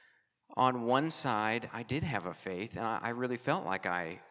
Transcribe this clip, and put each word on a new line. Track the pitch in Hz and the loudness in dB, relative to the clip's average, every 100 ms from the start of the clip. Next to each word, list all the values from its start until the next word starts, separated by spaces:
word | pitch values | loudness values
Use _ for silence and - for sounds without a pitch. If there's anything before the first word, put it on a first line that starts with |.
| - _ _ _ - | -20 _ _ _ -8
on | - 127 123 | 2 4 4
one | 117 127 160 | 4 4 4
side, | - 139 107 107 117 113 | 0 2 2 2 0 -2
I | 113 | -8
did | 120 135 | -2 -2
have | 175 107 87 | 0 -2 -2
a | |
faith, | 82 95 90 113 104 | -6 -6 -4 -4 -4
and | 113 | -2
I, | 113 | -2
I | 117 | -2
really | 120 123 123 | -2 -2 -2
felt | - 175 | 0 0
like | 80 95 95 | 0 -2 0
I, | 90 82 95 - | 0 -2 -6 -14